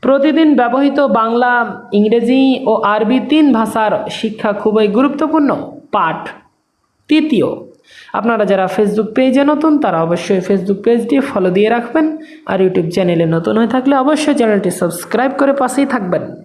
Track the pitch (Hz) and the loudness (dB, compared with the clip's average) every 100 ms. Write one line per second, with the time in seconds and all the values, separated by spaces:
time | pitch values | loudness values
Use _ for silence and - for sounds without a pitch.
0 | 233 277 285 294 320 277 240 254 277 277 | 2 2 2 2 4 4 2 2 0 2
1 | 277 220 226 233 247 240 226 196 - 208 | 0 2 0 0 2 0 -2 -8 -4 0
2 | 214 233 233 262 269 254 - 220 196 214 | 2 2 2 2 2 2 0 0 0 0
3 | 214 254 220 302 294 226 220 226 214 - | 0 0 0 2 4 2 0 0 0 -2
4 | - - 220 214 226 208 220 214 208 202 | -6 -6 -8 -4 -4 -2 0 2 2 2
5 | 277 285 311 311 285 165 - - - 208 | 0 0 -2 2 0 0 -6 -16 -6 -2
6 | 165 160 - - _ _ _ _ _ _ | -2 -4 -10 -16 _ _ _ _ _ _
7 | _ 311 311 220 131 - - - _ - | _ 0 2 0 0 -4 -12 -20 _ -20
8 | - 208 214 226 202 196 185 - 208 214 | -10 -4 -2 0 0 0 0 0 0 0
9 | 214 - 262 254 277 302 320 294 233 170 | -2 0 2 2 2 2 2 2 0 0
10 | 165 175 - 196 180 196 185 196 226 240 | 0 -2 -2 -2 0 -2 0 -2 0 0
11 | 240 277 269 208 185 180 214 240 233 320 | 2 0 0 -2 0 2 2 0 -2 -2
12 | 311 - - - - 190 190 185 170 185 | -2 -4 -14 -18 -6 0 0 0 -2 -2
13 | 180 170 165 165 170 214 226 262 262 277 | 0 0 0 0 0 0 0 0 0 0
14 | 262 302 302 277 226 208 180 175 175 165 | 2 0 0 0 2 0 -2 -4 -4 -6
15 | - 220 262 269 277 277 254 - 277 240 | -6 -2 -2 0 0 0 -2 -2 -2 -2
16 | 185 170 - - | -4 -4 -6 -14